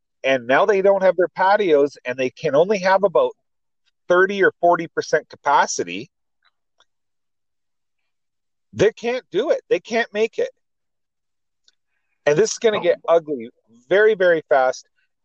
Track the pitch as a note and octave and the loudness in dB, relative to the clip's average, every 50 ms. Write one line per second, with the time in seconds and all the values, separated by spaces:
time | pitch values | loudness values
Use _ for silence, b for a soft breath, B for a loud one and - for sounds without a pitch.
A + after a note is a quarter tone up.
0 | _ _ _ _ - C3+ C3+ B2+ A#2 A#2+ C3+ D#3 G3 G#3+ G3+ F#3+ F#3+ G3 G3 F#3+ | _ _ _ _ -2 -2 -2 -2 0 0 0 2 2 2 0 2 2 2 2 2
1 | F#3+ F#3 F3 F3 F3+ - - F#3 F#3 G3 G#3 G#3+ G#3 E3+ D3+ C#3+ C#3+ C#3 - - | 2 0 2 0 -2 -2 -2 -2 0 2 2 2 2 2 2 2 2 0 -4 -8
2 | - B2+ B2 C3 C3 C3 - - D#3+ D3 C3+ D3 F3 G3+ A3 F#3 F3+ F#3+ F#3+ F#3+ | -10 -8 -6 -4 -6 -6 -6 -6 -6 0 2 2 2 2 -2 -2 0 0 2 2
3 | G3 F#3+ D#3+ D3+ B2+ - - _ _ _ _ _ _ _ _ _ _ _ _ _ | 2 0 2 0 0 0 -4 _ _ _ _ _ _ _ _ _ _ _ _ _
4 | _ - F3 F3+ F#3+ F#3+ G3+ G3 F3+ D3+ - _ F3 F3 F3 E3 E3+ - _ D#3 | _ 0 2 2 2 0 0 0 0 0 0 _ 0 2 2 0 -2 -6 _ -10
5 | C#3+ - E3 D3+ A#2+ _ - - - C#3+ C#3+ E3 F#3 - - C3+ G#2 F2 F2 G2 | -4 -4 -4 -4 -4 _ -16 -6 -2 0 2 2 0 0 -4 -8 -8 -8 -10 -12
6 | C#3 - _ _ _ _ _ _ _ _ _ _ _ _ _ _ _ _ _ _ | -14 -16 _ _ _ _ _ _ _ _ _ _ _ _ _ _ _ _ _ _
7 | _ _ _ _ _ _ _ _ _ _ _ _ _ _ _ _ _ _ _ _ | _ _ _ _ _ _ _ _ _ _ _ _ _ _ _ _ _ _ _ _
8 | _ _ _ _ _ _ _ _ _ _ _ _ _ _ G2 A2 F3 A3+ - - | _ _ _ _ _ _ _ _ _ _ _ _ _ _ -4 -2 0 0 0 -4
9 | A3+ A#3+ B3+ B3 - _ E3 F#3+ C#4 E4 - - - - D#3+ F3+ - - A#3 A3+ | -6 -8 -8 -8 -10 _ -6 -4 -2 -2 -4 -4 -4 -4 -4 -4 -4 -4 -6 -6
10 | - - G#3 G#3 A3+ - - - - - - _ _ _ _ _ _ _ _ _ | -4 -4 -4 -4 -4 -4 -4 -6 -8 -8 -8 _ _ _ _ _ _ _ _ _
11 | _ _ _ _ _ _ _ _ _ _ _ _ _ _ _ _ _ _ _ _ | _ _ _ _ _ _ _ _ _ _ _ _ _ _ _ _ _ _ _ _
12 | _ _ _ _ _ D3 D3+ E3 A3 G#3 - - - A3 G#3 F3+ E3+ E3+ - - | _ _ _ _ _ 0 2 2 0 0 -2 -2 -2 -2 -2 0 0 -2 -2 -2
13 | - D#3 E3+ E3+ D3+ D3+ D3 A#2+ A2+ B2 - _ _ _ A2+ A#2+ _ - F3+ G3+ | 0 0 0 0 0 -4 -8 -10 -10 -14 -18 _ _ _ _ _ _ 0 2 2
14 | G#3+ A3 G#3+ F3+ F#3 F3 E3 D#3 - - D3+ C3+ C3 C3 B2+ - - _ _ _ | 4 2 2 2 2 0 0 0 0 0 2 2 2 0 -2 -4 -10 _ _ _
15 | _ _ _ _ | _ _ _ _